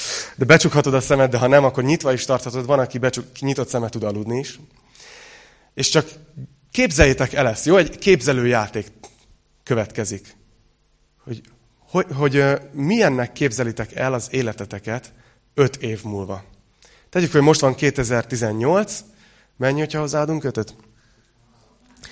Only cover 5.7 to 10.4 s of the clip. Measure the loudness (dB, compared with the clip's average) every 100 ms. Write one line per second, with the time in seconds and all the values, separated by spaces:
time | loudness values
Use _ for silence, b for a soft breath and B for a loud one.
5.7 | -6 0 0 0 -8 -20 -20 -20 _ _
6.7 | -2 0 4 4 4 -2 0 -2 0 4
7.7 | 4 4 0 2 2 2 0 2 2 0
8.7 | -6 -10 _ -20 _ _ _ _ _ -4
9.7 | -2 -2 -6 -8 -8 -14 _